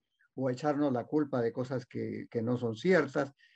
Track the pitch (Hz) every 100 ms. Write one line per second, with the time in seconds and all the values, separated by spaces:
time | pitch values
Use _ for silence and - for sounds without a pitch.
0 | _ _ _ - 131 123 151 143 147 120
1 | 113 151 147 127 117 - 127 131 - 117
2 | 110 107 104 117 113 123 120 110 180 180
3 | 139 147 139 - _